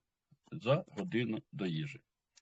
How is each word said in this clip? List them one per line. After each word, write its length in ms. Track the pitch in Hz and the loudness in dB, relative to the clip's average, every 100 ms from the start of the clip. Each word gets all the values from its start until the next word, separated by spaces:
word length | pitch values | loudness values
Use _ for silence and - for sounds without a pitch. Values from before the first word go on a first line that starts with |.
| _ _ _ _ - | _ _ _ _ -14
за 320 | - 107 147 - | -4 2 2 2
годину 540 | - 196 113 117 107 - | -6 0 0 0 -2 -4
до 140 | - 95 | -4 -2
їжі. 340 | 78 73 - _ _ _ _ | 0 -2 -8 _ _ _ _